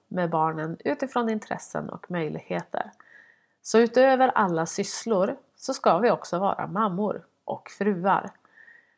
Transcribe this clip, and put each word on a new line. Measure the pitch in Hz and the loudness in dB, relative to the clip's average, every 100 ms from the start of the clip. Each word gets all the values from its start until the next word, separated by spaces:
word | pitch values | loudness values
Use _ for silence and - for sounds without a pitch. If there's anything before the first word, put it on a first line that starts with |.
| - | -8
med | 180 175 | -4 0
barnen | 165 156 160 156 165 | 0 0 -2 -6 -4
utifrån | - 285 262 247 233 | -4 -2 -2 -2 -2
intressen | 220 - - - 156 156 | -2 -6 -10 -8 -8 -8
och | - - | -10 -8
möjligheter. | 175 156 156 - 175 - - 208 - - - - _ _ _ | -4 -4 -6 -6 -8 -6 -8 -8 -12 -20 -20 -20 _ _ _
Så | - 220 | 0 4
utöver | 233 240 262 262 254 - | 4 6 6 6 4 4
alla | 196 160 165 | 2 0 -2
sysslor | - 196 - 226 202 202 277 _ _ | -4 -6 -6 -2 2 0 -2 _ _
så | - | -8
ska | 269 220 170 | 0 2 4
vi | 233 | 4
också | - - 175 | 2 0 -2
vara | 196 180 160 | 0 -2 -4
mammor | 175 220 180 208 - - _ - | -2 -2 0 -2 -4 -10 _ -10
och | - - | -10 -10
fruar. | - 202 196 190 170 - - _ - - - _ | -4 0 0 2 2 0 -10 _ -20 -20 -20 _